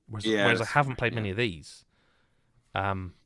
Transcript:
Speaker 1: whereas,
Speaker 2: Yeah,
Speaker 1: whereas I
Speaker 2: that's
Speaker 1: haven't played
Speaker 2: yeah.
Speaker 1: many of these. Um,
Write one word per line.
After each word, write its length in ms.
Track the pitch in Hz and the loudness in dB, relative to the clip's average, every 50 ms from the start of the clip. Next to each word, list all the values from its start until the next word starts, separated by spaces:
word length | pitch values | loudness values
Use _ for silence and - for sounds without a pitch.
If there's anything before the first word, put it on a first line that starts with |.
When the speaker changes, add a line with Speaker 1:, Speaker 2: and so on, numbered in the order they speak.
| _ - | _ -12
Speaker 1:
whereas, 180 | 110 104 101 | -10 -4 0
Speaker 2:
Yeah, 180 | 110 110 104 101 | 2 2 4 6
Speaker 1:
whereas 140 | 98 92 92 | 4 4 4
I 40 | 113 | 2
Speaker 2:
that's 80 | - - | 0 2
Speaker 1:
haven't 220 | 147 143 135 127 - | 2 2 2 -2 -2
played 160 | 127 113 - | -2 -2 -2
Speaker 2:
yeah. 60 | 117 | -2
Speaker 1:
many 100 | 107 98 | -4 -4
of 60 | 92 107 | -2 0
these. 460 | 123 110 85 73 - - - - _ _ _ _ _ _ _ _ _ _ _ _ _ _ _ _ _ _ - | -2 -2 -2 -6 -14 -18 -20 -20 _ _ _ _ _ _ _ _ _ _ _ _ _ _ _ _ _ _ -4
Um, 380 | 101 98 98 95 95 92 90 - _ _ | -2 -2 0 -2 -2 -6 -10 -12 _ _